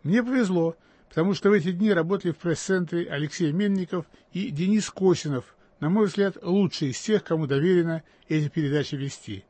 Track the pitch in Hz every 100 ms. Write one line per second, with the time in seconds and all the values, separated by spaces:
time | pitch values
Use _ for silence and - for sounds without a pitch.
0 | 139 220 240 262 202 180 165 165 _ _
1 | _ - 180 185 202 202 160 175 214 180
2 | 165 196 175 151 175 156 - 190 170 170
3 | 175 143 151 - 160 165 208 196 175 180
4 | - - _ 175 202 143 185 214 - -
5 | 190 165 151 135 - _ _ _ 147 202
6 | 208 202 196 - 170 196 185 - 143 120
7 | - 208 - 160 147 139 170 180 165 160
8 | - _ _ 156 147 170 143 147 139 143
9 | 139 - - 95